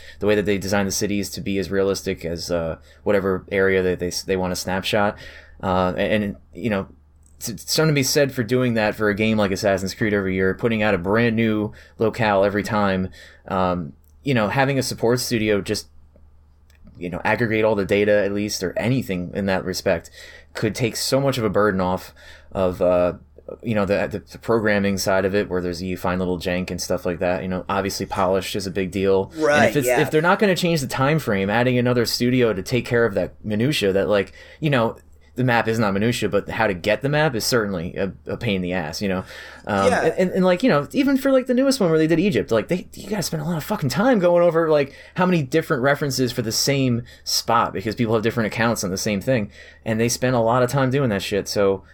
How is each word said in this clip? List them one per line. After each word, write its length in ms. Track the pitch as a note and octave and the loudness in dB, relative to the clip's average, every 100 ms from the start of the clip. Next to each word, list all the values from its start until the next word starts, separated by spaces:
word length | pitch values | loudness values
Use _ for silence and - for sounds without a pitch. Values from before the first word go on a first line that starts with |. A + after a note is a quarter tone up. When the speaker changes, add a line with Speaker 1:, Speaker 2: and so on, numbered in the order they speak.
| - - | -20 -4
Speaker 1:
the 80 | G2+ | 2
way 80 | G#2 | 2
that 100 | G2 | 2
they 120 | G2 | 0
design 280 | F#2 G2+ G2 | 0 0 0
the 60 | |
cities 380 | - G#2 G2+ F#2+ | -2 -2 -2 -4
to 120 | - | -8
be 160 | F#2 G2 | -4 -4
as 140 | E2+ | -2
realistic 540 | G2 G2 F#2 G2 F#2 E2 | 0 0 0 -4 -6 -6
as, 260 | E2+ E2 | -6 -4
uh, 260 | F2 D#2+ D#2+ - - | -4 -4 -8 -14 -8
whatever 420 | G2+ G2+ F#2+ F#2 - | 0 0 2 -2 -2
area 320 | G2 F#2+ F#2+ | 0 4 4
that 180 | F#2 E2 | 2 0
they 80 | F2 | -4
s-, 160 | - | -4
they 120 | - F#2+ | -2 -2
want 160 | F2+ | -2
to 60 | F2+ | -4
snapshot. 600 | - F#2+ - G#2+ G#2 - - - - - | -4 -4 -2 0 0 -2 -12 -20 -20 -8
Uh, 300 | F#2+ F#2 F2+ - | -2 0 0 0
and, 260 | G2 G#2+ | 0 0
and, 140 | G2+ - - | -2 -8 -14
you 160 | - A2 | -8 -4
know, 200 | G2 - - _ - - - | -2 -4 -12 _ -20 -20 -14
t-, 160 | - F2+ | -12 -10
something 400 | - - D#3+ C#3+ | -4 0 2 2
to 20 | |
be 60 | |
said 300 | C3+ D3+ C#3 | 2 2 0
for 100 | C3 | 0
doing 300 | A2 B2+ B2+ | 0 0 2
that 200 | A2+ G#2+ | 0 0
for 140 | G2+ G#2 | 0 0
a 80 | G2+ | 2
game 220 | A2 A2 | 2 2
like 140 | G2+ | 2
Assassin's 420 | F#2 G#2 F#2+ F#2+ | 2 2 0 -2
Creed 200 | - A2 | -2 0
every 220 | G2+ F#2+ F#2 | 0 0 0
year, 180 | F#2+ | 0
putting 300 | F#2 A#2+ A2 | 0 0 0
out 100 | G#2+ | 2
a 40 | F#2+ | 0
brand 400 | F#2 A2 A#2+ A2 | 2 2 2 2
new 340 | A2+ G#2+ G#2 - - - | 2 0 -2 -8 -14 -2
locale 460 | A2 - G#2+ G2 | -2 0 2 4
every 200 | G2+ G#2 | 4 2
time, 440 | F#2+ G#2+ G2+ F#2+ F#2 - - - - | 0 0 0 0 -2 -8 -20 -16 -4
um, 460 | F#2+ F#2 F2+ D2+ - - - C#3+ | 0 0 0 -6 -12 -20 -10 -2
you 80 | |
know, 160 | B2 G2+ | 0 0
having 280 | C3+ C3+ C3+ | 2 0 0
a 60 | |
support 380 | A#2+ G#2 A#2 B2 | -4 -2 0 0
studio 400 | - A#2 G#2+ G2+ | 0 0 2 0
just, 260 | F#2 G#2 - - - - - - - _ - - - - | 0 -6 -8 -20 -20 -20 -20 -20 -20 _ -20 -20 -20 -14
you 120 | E2+ | -10
know, 120 | E2+ | -4
aggregate 400 | G2+ G#2+ A#2 G#2+ | -2 0 0 2
all 120 | A2 G#2 | 2 2
the 100 | F#2+ | 2
data 260 | G2+ G#2 G#2 G2 | 2 4 2 2
at 80 | |
least, 280 | G2+ G#2 - | -2 -4 -4
or 140 | F2+ - | -4 -2
anything 540 | G2+ C3 G2 F2+ F2 | -2 -2 -2 -6 -6
in 120 | - G2 | -4 -2
that 180 | F#2 | -2
respect, 460 | F#2 F2+ G2+ E2+ - - - - - | -2 -4 0 -2 -4 -20 -20 -20 -18
could 220 | - A2+ F#2+ | -4 -4 -2
take 220 | A2+ - | -4 -4
so 240 | - C3 | -2 0
much 160 | C3+ B2 | 0 0
of 80 | A2 | 0
a 40 | |
burden 300 | G2+ G#2 F#2+ | 2 2 2
off 340 | F#2 F#2 - - - - - | 0 -2 -6 -20 -20 -20 -8
of, 300 | G2 F#2 F2 | -2 -2 2
uh, 320 | F2+ F2+ F2+ D2+ - - - - | 2 4 2 -2 -10 -20 -18 -10
you 140 | A#2+ G#2+ | -4 0
know, 100 | G2 | 0
the, 220 | G2 G2+ | 0 -2
the, 80 | G2+ | -6
the 200 | - - | -10 -8
programming 580 | - A2+ G#2+ G#2 G2 F#2+ | -2 0 2 2 0 0
side 260 | G#2+ F#2+ | 0 2
of 120 | F#2+ G2+ | 2 0
it, 140 | - | 0
where 120 | F2+ | -2
there's, 220 | F2+ E2+ | -4 -4
you 120 | F#2 F2+ | -6 -4
find 220 | F#2+ F2+ | -2 -2
little 200 | F2+ F2+ | -2 -2
jank 320 | F#2 F2+ F2+ | -2 -2 -4
and 100 | F2+ | -6
stuff 240 | - F2+ F#2 | -4 -4 -4
like 140 | E2+ | -2
that. 240 | F2+ F2+ | -2 -2
You 40 | F#2 | -4
know, 160 | F#2 - | -6 -4
obviously 380 | G2 G2 - G2 | -2 -2 -4 -6
polished 480 | - F#2 F#2+ F#2 G#2 | -2 0 0 -2 -6
is 100 | F#2+ | -6
a 60 | |
big 180 | G2 F#2+ | -4 -4
deal. 420 | G2 F#2+ G2 G2 D#3+ | 0 2 2 0 -2
And 80 | |
Speaker 2:
Right, 260 | D3+ D3 - | 2 4 2
Speaker 1:
if 60 | D3 | 2
it's, 120 | B2 | 2
Speaker 2:
yeah. 140 | B2 | 2
Speaker 1:
if 80 | C#3+ | 2
they're 120 | D#3 | 2
not 180 | E3+ F#3+ | 2 2
gonna 160 | G#3 F3 | 2 2
change 260 | F3 E3 | 0 0
the 60 | B2 | -2
time 320 | - C3+ D#3+ | 0 2 0
frame, 300 | A#2+ G2 G2 | 0 0 0
adding 280 | A2+ B2 B2 | 0 2 2
another 280 | A#2+ B2 A2+ | 2 2 0
studio 480 | - A#2+ B2+ A#2 | 0 2 4 2
to 100 | F#2 | 0
take 220 | - B2 - | -2 -2 0
care 200 | A#2+ A#2 | 2 2
of 80 | |
that 200 | G2 F2 - | 0 -4 -6
minutia 500 | G#2+ G#2+ B2+ D3+ G2+ | -4 0 0 2 2
that, 160 | F#2+ E2 | 2 2
like, 240 | G#2 F#2+ - - - | 2 0 -6 -20 -6
you 120 | D3+ | 0
know, 260 | C3 A2+ - - - - - | 2 0 -4 -16 -20 -10 -2
the 80 | |
map 240 | B2+ A#2 A2 | 2 2 2
is 100 | A2+ | 2
not 160 | G#2+ | 0
minutia, 360 | G2 A2+ A#2+ G#2 | 2 0 0 0
but 200 | G2 F2 | 0 -2
how 160 | E2+ A2 | 0 0
to 80 | |
get 280 | F2+ G#2 G#2 | 0 0 0
the 80 | C#3 | 0
map 260 | D3 D#3 A#2 | 0 0 0
is 100 | - | 0
certainly 480 | B2 G#2 F2+ F2 - | 0 0 -4 -6 -6
a, 160 | F#2+ D#2 - | -6 -6 -8
a 120 | F#2+ | -6
pain 180 | A#2+ F#2+ | -2 -2
in 60 | |
the 100 | F2+ | -2
ass, 300 | F#2 D2+ - | -4 -4 -4
you 80 | G2+ | -4
know? 160 | F#2 - - - - - | -4 -6 -12 -18 -12 -4
Um, 200 | G2+ G2 | 0 2
Speaker 2:
Yeah. 140 | G3 D3 | 2 2
Speaker 1:
and, 80 | - | 0
and, 140 | F#3 | 0
and, 140 | F#3+ F#3 | 2 2
like, 180 | F3+ | 2
you 60 | B3+ | 2
know, 180 | D3+ C#3 | 2 0
even 240 | - C#4 C4+ | 0 2 2
for, 120 | C#4 | 2
like, 160 | C4 C4 | 2 2
the 80 | |
newest 260 | A#3+ C#4 C4 | 2 2 2
one 80 | F3+ | 2
where 100 | D#3+ | 4
they 80 | D#3+ | 4
did 140 | E3 | 2
Egypt, 300 | G3+ A#2+ F2 | 2 0 0
like, 180 | A2+ - | 0 0
they, 180 | F3+ - | -4 -6
you 160 | - - | -16 -8
gotta 120 | G#3 | -6
spend 220 | - D#3+ | -4 -6
a 20 | D3+ | -4
lot 120 | E3 | -4
of 60 | |
fucking 260 | - G#3+ C3 | -4 -4 -2
time 280 | C3+ B3 A3+ | 0 2 4
going 260 | F3 F3 | 4 4
over, 260 | F3 D#3+ D#3+ | 4 2 4
like, 260 | D3+ C#3 - - - | 2 0 -6 -8 0
how 100 | F3+ | 2
many 180 | F3 | 2
different 400 | C3 D#3+ D#3 D3 | 2 0 0 0
references 480 | C3+ C#3+ D3 B2 B2+ | 2 2 0 0 -2
for 100 | B2+ | -2
the 120 | A2+ | -4
same 500 | A2 - C#3 C3 A#2 A#2+ - - | -2 0 2 2 0 -4 -12 -6
spot, 480 | - - A#2 G2 | -4 0 2 2
because 220 | F#2+ G#2+ G2 | -2 -4 -2
people 180 | A2+ | 0
have 100 | A2 | 2
different 240 | A2 A#2 G#2+ | 0 0 -2
accounts 360 | - A#2 G#2+ | 0 0 0
on 80 | F#2+ | -2
the 60 | F#2+ | -4
same 220 | A2+ G2+ | -2 -2
thing, 320 | B2+ B2+ G2 - - - | 0 -2 -2 -10 -20 -12
and 160 | - A2 | -4 0
they 100 | A#2 | 0
spend 260 | - B2+ B2 | 0 0 2
a 20 | |
lot 240 | A2+ B2+ | 2 2
of 60 | B2 | 2
time 180 | C#3 C3 | 2 0
doing 200 | C3+ C3 | 2 0
that 120 | G2 | 0
shit. 280 | - G2 - | -2 -4 -2
So 340 | G#2+ G2 G2 - | 2 2 2 -4